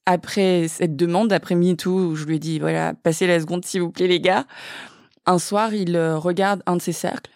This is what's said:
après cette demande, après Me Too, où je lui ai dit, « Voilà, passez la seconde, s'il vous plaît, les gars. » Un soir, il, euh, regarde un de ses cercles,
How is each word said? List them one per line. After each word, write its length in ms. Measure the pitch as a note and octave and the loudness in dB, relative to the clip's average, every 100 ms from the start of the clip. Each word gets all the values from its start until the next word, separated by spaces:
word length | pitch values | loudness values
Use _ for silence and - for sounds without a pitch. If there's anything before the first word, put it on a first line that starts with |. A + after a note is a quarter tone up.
| - | 0
après 600 | F3+ - G#3 F#3+ F3+ D#3+ | 0 0 0 2 2 0
cette 280 | - E3+ C#3+ | -2 -2 0
demande, 360 | E3+ F3 A3+ | 0 2 2
après 220 | F#3 - | 0 0
Me 220 | F3 F3+ E3+ | 2 2 2
Too, 160 | F#3 | 0
où 240 | F#3 F3 D#3 | 0 0 -2
je 100 | D3+ | -4
lui 120 | D#3+ | -4
ai 20 | |
dit, « 180 | D#3+ D#3 | -4 -4
Voilà, 360 | D#3 D#3+ D#3+ D#3 | -2 -2 -2 -2
passez 320 | E3+ D#3+ F#3 | -2 2 2
la 120 | F3 | 2
seconde, 240 | D#3 F3 | 0 -6
s'il 180 | - F#3+ | -4 -2
vous 100 | E3+ | -2
plaît, 160 | - F3+ | 0 2
les 120 | F3 | 2
gars. » 280 | F3+ F#3+ - - - - - - _ _ - | 2 2 -2 -12 -18 -16 -18 -20 _ _ 2
Un 100 | F3+ | 2
soir, 340 | - G3+ A3 G#3 | 2 0 0 0
il, 200 | F3 E3+ | 0 2
euh, 220 | D#3+ D#3 | 2 0
regarde 460 | E3+ F3 F#3+ G3 - | 0 0 0 0 0
un 120 | F3 | -2
de 40 | |
ses 120 | - | -2
cercles, 360 | E3 F3 - - | -4 -4 -6 -12